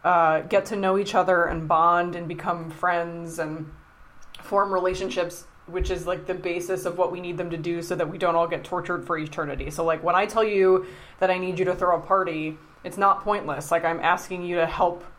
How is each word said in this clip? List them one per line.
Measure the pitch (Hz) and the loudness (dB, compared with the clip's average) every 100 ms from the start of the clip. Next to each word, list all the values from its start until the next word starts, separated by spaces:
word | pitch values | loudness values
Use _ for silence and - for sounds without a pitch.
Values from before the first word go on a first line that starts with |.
uh, | 170 175 165 160 | 4 4 6 4
get | 156 202 190 | 2 0 0
to | 208 | -2
know | 190 196 | 2 2
each | 202 202 | 2 2
other | 185 180 170 | 4 4 2
and | 165 156 | 0 0
bond | 160 170 175 175 175 | 4 4 4 0 -4
and | 165 | -8
become | 170 196 170 165 | -6 -4 -4 -6
friends | 165 180 170 170 170 170 160 | -2 0 0 -2 -6 -10 -6
and | 156 160 151 - - - - - - - | -6 -6 -10 -14 -20 -20 -20 -20 -18 -18
form | - 202 202 | 0 0 2
relationships, | 185 185 185 190 185 175 - - - - | 2 0 -2 -4 -2 -4 -6 -20 -20 -8
which | 180 180 | -4 -2
is, | 175 165 | -2 -2
like, | 180 - | -4 -4
the | |
basis | 175 180 175 175 185 180 | -4 -4 -4 -4 -4 -2
of | 170 | 0
what | 170 | 0
we | 180 | 0
need | 180 165 | -6 -6
them | 170 | -6
to | 165 | -4
do | 165 170 | -4 -4
so | 160 175 | -4 -2
that | 160 | -2
we | 185 | 0
don't | 175 170 | 2 2
all | 170 | 0
get | 170 | -2
tortured | - 180 170 175 - | -4 -4 -2 -6 -4
for | 160 | -6
eternity. | 151 - 151 131 147 | -4 -6 -6 -6 -6
So, | 165 165 | -2 0
like, | 156 | 0
when | 165 175 | 2 2
I | 208 | 2
tell | 220 | 2
you | 220 202 185 185 185 - - - | 2 4 6 6 2 -14 -20 0
that | 190 | 2
I | 185 | 2
need | 185 175 | -2 0
you | 185 | 0
to | 180 | 2
throw | 180 170 | 2 2
a | |
party, | - 190 175 156 156 156 - - | 2 2 2 -2 -6 -8 -18 -14
it's | 180 196 | -10 2
not | 196 196 | 4 4
pointless. | 208 208 156 139 151 | 0 -2 -2 -6 0
Like, | 170 165 | 0 2
I'm | 165 | 0
asking | 165 185 - 185 | 2 2 -2 -8
you | 175 175 | -2 0
to | 165 | 0
help | - 180 175 - | 2 0 0 -12